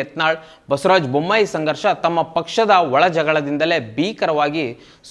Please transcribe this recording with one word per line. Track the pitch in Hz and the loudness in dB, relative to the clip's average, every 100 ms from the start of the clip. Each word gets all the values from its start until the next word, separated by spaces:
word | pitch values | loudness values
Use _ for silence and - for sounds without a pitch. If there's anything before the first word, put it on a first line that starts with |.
ಯತ್ನಾಳ್, | 135 160 160 160 - - - | -4 -2 -2 -2 -8 -20 -4
ಬಸವರಾಜ | 139 190 190 139 139 | 0 4 2 2 -2
ಬೊಮ್ಮಾಯಿ | 170 220 202 | 0 0 0
ಸಂಘರ್ಷ | 165 156 147 208 175 | -2 -4 -2 -2 0
ತಮ್ಮ | 165 170 156 170 | 0 -2 -2 -4
ಪಕ್ಷದ | 165 - 220 190 160 | -4 -2 4 4 4
ಒಳ | 131 180 165 | 2 2 2
ಜಗಳದಿಂದಲೇ | 151 156 143 147 160 170 110 110 | 0 0 -2 -2 0 0 -2 -4
ಭೀಕರವಾಗಿ | 185 - 175 151 147 156 131 123 - - - | -4 -2 -2 0 -2 -2 -6 -8 -18 -20 -4